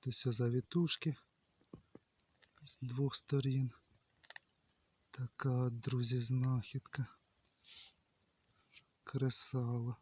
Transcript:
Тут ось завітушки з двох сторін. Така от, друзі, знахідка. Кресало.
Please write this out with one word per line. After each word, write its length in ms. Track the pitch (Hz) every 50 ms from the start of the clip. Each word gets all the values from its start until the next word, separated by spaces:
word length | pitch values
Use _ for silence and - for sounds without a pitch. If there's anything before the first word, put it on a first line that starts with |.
Тут 260 | - 131 123 - -
ось 100 | 127 117
завітушки 800 | 107 123 120 120 127 123 - - 175 175 160 - - - 160 139 - _ _ _ _ _ _ _ _ _ _ - - - _ _ - _ _ _ _ _ _ _ _ - _ _ - 147
з 140 | 143 - -
двох 360 | 127 127 120 127 139 139 -
сторін. 560 | - - - 143 139 131 135 131 135 135 123 - - _ _ _ _ _ _ _ _ _ - - - _ _ _ _ _ _ _ _ _ _ _ _ _ _
Така 400 | - - 127 120 _ _ - 135
от, 300 | 127 123 127 123 120 117
друзі, 400 | 113 - 127 127 123 117 127 127
знахідка. 880 | 117 113 127 127 127 131 131 127 107 - - 135 - - - - 131 - - _ _ _ _ _ _ _ _ _ _ - - - - - - _ _ _ _ _ _ _ _ _ _ _ _ _ _ _ _ - _ _ _ _ _
Кресало. 920 | - - 135 135 131 120 - - - - 131 123 117 120 120 117 120 120 -